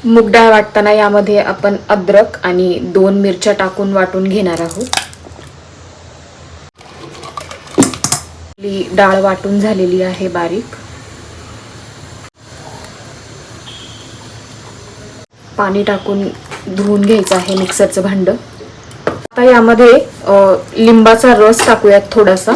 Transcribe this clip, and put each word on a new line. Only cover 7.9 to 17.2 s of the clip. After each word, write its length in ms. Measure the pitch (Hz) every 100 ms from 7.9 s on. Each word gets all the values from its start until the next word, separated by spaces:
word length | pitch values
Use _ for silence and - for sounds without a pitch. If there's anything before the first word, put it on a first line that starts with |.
| - - - - - - -
आपली 320 | 202 196 175
डाळ 300 | 190 196 190
वाटून 380 | 190 190 196 202
झालेली 420 | 208 196 180 185
आहे 260 | 185 180 185
बारीक. 380 | 175 170 190 254 - - - - - - - - - - - - - - - - _ - - 233 - - - - - - - - - - - - - - - - - - - - - - - - - - _ - -
पाणी 260 | 196 196
टाकून 440 | 202 196 - 196 196 - - - - 190
धुवून 260 | 202 208
घ्यायचं 340 | 202 220